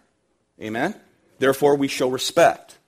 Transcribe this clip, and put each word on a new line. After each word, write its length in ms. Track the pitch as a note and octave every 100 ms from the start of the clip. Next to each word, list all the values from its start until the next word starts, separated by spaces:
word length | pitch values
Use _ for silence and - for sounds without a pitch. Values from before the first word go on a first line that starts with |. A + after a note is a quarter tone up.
| _ _ _ _ _ -
Amen? 340 | G#2+ A2+ D#3+ - _ _ _ -
Therefore, 360 | C3 C3+ C#3+ C#3+
we 120 | C#3
show 220 | - C3
respect. 680 | B2+ - - D3 - - _